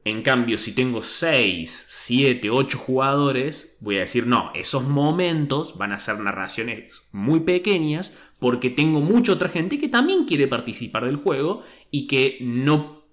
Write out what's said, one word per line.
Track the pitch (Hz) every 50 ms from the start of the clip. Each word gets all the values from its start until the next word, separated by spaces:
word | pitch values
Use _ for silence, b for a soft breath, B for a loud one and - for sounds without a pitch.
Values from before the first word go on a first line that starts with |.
| _
En | 104 107 110
cambio, | 107 135 131 123 120 117 110 101
si | - - 101
tengo | 120 127 127 120 113
seis, | - - - - - 165 156 131 117 101 90 85 80 80 - - - -
siete, | - - - - 120 127 139 135 123 123 - 104
ocho | 113 131 143 143 - 131
jugadores, | - - 127 131 131 139 139 143 143 143 139 127 131 151 147 - - - _ _
voy | 110 104 101 95
a |
decir, | 90 90 - 120 117 120
"No, | 123 110 90 - -
esos | 85 87 - - 135 127
momentos | 139 143 143 143 151 160 175 185 175 165 156 151 143 135 143 165 170 - 92
van | 98 101 101
a | 101
ser | - - 107 104
narraciones | 104 98 95 95 95 95 - - 113 120 113 104 - - - - _ _ -
muy | 101 98 135 156 165
pequeñas | 160 180 180 180 180 214 202 180 156 151 151 160 185 - B B B B B B
porque | - 123 120 120 123 123
tengo | 123 - 147 156 156 151
mucha | 143 165 214 240 - -
otra | 190 - 180 -
gente | - 175 160 190 285 285
que | 311 -
también | - 240 262 339 392 370 277
quiere | - 165 143 139 135
participar | 131 117 - 117 104 - 123 101 - 110 120
del | 127 147
juego | 147 143 190 156 135 143 165 202 202 B B B B B B
y | - 143 131 -
que | 139 131 131 135 - -
no, | 123 123 117 123 131 143 151 151 147 - - - _ _